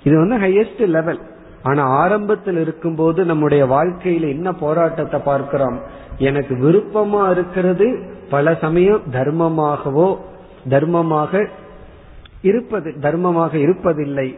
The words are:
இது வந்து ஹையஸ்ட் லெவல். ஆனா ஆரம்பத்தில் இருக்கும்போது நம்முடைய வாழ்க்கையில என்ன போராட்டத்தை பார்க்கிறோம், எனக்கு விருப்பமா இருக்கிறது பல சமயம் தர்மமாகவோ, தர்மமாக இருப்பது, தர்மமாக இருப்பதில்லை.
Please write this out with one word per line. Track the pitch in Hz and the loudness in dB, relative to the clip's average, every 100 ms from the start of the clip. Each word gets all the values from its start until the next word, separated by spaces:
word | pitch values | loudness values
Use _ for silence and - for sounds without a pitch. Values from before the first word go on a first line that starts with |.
இது | 143 156 | 2 4
வந்து | 175 240 | 4 2
ஹையஸ்ட் | 190 196 220 - 208 | 2 2 0 0 0
லெவல். | 160 165 131 - - - - | 0 -2 -6 -10 -20 -20 -8
ஆனா | 135 143 135 | -2 0 2
ஆரம்பத்தில் | 135 175 214 208 214 202 180 | 2 2 0 0 -2 -2 -2
இருக்கும்போது | 160 160 170 160 160 165 175 | -4 -4 -6 0 0 2 0
நம்முடைய | 156 147 143 131 | 0 2 4 4
வாழ்க்கையில | 135 165 180 185 170 156 | 2 0 -2 -2 0 -2
என்ன | 139 185 | -2 -4
போராட்டத்தை | 175 151 160 165 160 143 147 | -4 -2 0 0 -2 -4 -4
பார்க்கிறோம், | 143 139 131 143 131 123 - - - - | 0 -2 -2 -2 -2 -4 -10 -16 -16 -2
எனக்கு | 135 143 127 123 | 0 0 -2 0
விருப்பமா | 143 196 208 214 208 202 190 | 4 4 2 -2 0 2 2
இருக்கிறது | 180 180 190 180 180 220 240 - - - | 0 -2 0 0 2 0 0 -8 -16 -4
பல | 139 151 160 | 0 2 0
சமயம் | 160 170 185 214 151 | 0 4 4 2 0
தர்மமாகவோ, | 127 135 165 165 160 151 143 143 139 185 180 - - - - 127 | -2 -2 0 0 0 0 -2 -2 2 2 0 -8 -20 -20 -16 0
தர்மமாக | 135 160 170 165 156 147 185 208 - - - - - - - - - | 0 2 0 2 0 0 -2 -2 -8 -20 -20 -20 -20 -20 -20 -20 -2
இருப்பது, | 190 226 240 214 156 151 | 0 0 -2 -6 -8 -4
தர்மமாக | 147 165 180 170 165 156 | -2 0 0 0 0 2
இருப்பதில்லை. | 143 185 185 151 143 139 131 | 0 2 -2 -2 -4 -4 -6